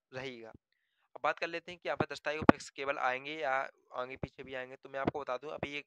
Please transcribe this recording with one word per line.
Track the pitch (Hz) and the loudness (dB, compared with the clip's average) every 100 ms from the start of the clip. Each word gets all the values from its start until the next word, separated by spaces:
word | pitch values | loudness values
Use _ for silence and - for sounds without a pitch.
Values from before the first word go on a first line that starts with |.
| _ | _
रहिएगा। | 127 131 120 110 - _ _ _ _ _ - | -6 -6 -8 -12 -16 _ _ _ _ _ 2
अब | |
बात | 147 - | 2 4
कर | 170 | 0
लेते | 170 180 | -2 -6
हैं | 175 | -6
कि | 170 | -2
यहाँ | 143 | 0
पर | 160 | 0
दस | 143 151 | 0 -2
तारीख | 156 | 6
को | - | 6
फिक्स | - - | 6 0
केवल | - 139 143 | -2 0 2
आएंगे | 127 127 143 | 2 2 -2
या | 156 143 135 - - _ | -2 2 2 0 -8 _
आगे | 127 127 135 | -6 -6 -6
पीछे | - - | -10 -10
भी | 131 | -8
आएंगे। | 131 127 135 | -8 -8 -12
तो | 139 | -8
मैं | 135 | -2
आपको | 139 151 | -2 -2
बता | 135 127 | -2 -4
दूं, | 147 | -4
अभी | 160 143 | -6 -6
ये | 147 | -6